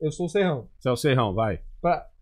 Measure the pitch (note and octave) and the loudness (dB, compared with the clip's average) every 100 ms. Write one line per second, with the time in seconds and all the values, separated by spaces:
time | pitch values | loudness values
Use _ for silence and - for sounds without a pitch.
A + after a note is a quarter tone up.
0 | D#3 - F3 G3+ F#3 C#3+ G2 - C3 B2 | -6 -4 -2 0 0 0 -6 -6 -2 0
1 | D3+ C3 A2 F#2+ A2 E2+ - - E3+ E3 | 2 4 2 0 0 -2 -8 -4 0 0
2 | - - | -2 -4